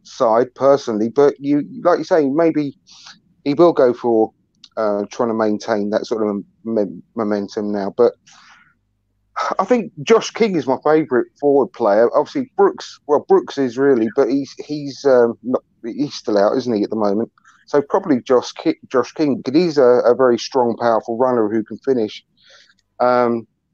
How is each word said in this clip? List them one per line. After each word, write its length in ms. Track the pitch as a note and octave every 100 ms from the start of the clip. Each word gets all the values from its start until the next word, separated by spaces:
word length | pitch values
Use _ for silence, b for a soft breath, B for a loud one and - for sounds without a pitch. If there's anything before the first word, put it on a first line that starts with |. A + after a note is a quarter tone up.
side 520 | - - A#2+ A2+ B2 -
personally. 540 | C3+ C#3 - G#2+ A2+
But 260 | B2+ C#3+ -
you, 240 | C#3 D3 - -
like 160 | E3+ D#3
you 40 | D#3
say, 220 | F3+ C#3
maybe 480 | D3 E3+ D3+ C#3+ - _ B B B _ _
he 100 | C#3+
will 200 | C#3+ F3
go 200 | D3 B2+
for, 400 | A#2 A#2+ A2+ A2 - _ _ - -
uh, 260 | A2 G#2 G2+
trying 160 | - A#2
to 60 |
maintain 560 | A2+ G#2+ G#2 - G#2+ G2+
that 160 | G#2 -
sort 200 | A2 G#2+
of 160 | G2+ - _
mom-, 400 | A2+ A2 G2 F2+ -
momentum 560 | A#2 G#2 G#2 G2+ A2 G#2
now. 240 | G2+ G2 -
But 160 | A#2+ - _ b b b b b _ _ _ _ _ - B -
I 80 | G3
think 260 | B3 F3+ -
Josh 280 | C#3 A3 -
King 240 | - A3 F3
is 120 | B2
my 100 | B2 D3+
favourite 400 | D#3 D3+ B2 A#2 _
forward 360 | C#3+ C#3 A#2+
player. 360 | - A2 G#2 A#2 C#3+
Obviously, 340 | D3 D3 B2+ -
Brooks, 420 | G3 - - - -
well, 200 | C#3+ -
Brooks 300 | F#3 - C#3+
is 200 | C3 A#2
really, 300 | C#3+ B2 A2+ C#3
but 140 | A#2
he's, 240 | C#3 C3+ - -
he's, 380 | D3+ C#3+ B2
um, 340 | C#3 B2+ A#2 A2
not, 200 | A#2 B2+ - _
he's 300 | A#2 G#2+ C#3+
still 240 | - - G#2
out, 180 | G#2 C3
isn't 180 | B2
he, 100 | G#2+
at 80 | -
the 40 | G#2
moment? 340 | G#2 G2+ A#2 _ b b -
So 140 | C#3+
probably 400 | C#3+ - F#3+ B2+
Josh 320 | - B2 -
Ki-, 260 | - E3 - -
Josh 220 | B2+ A#2
King, 280 | - D3+ A2
'cause 100 | -
he's 240 | C#3+ F3 D3
a, 240 | B2 B2 A2+
a 100 | B2
very 240 | C3 A#2
strong, 380 | - C3+ A#2+ A2
powerful 400 | A#2+ A2 - A2+
runner 320 | B2+ A#2+ G#2+
who 120 | A2+
can 140 | G#2+ G#2
finish. 440 | - B2+ G#2+ - - _ b b b b _ -
Um, 460 | B2 B2 A#2+ A#2 A2 _ _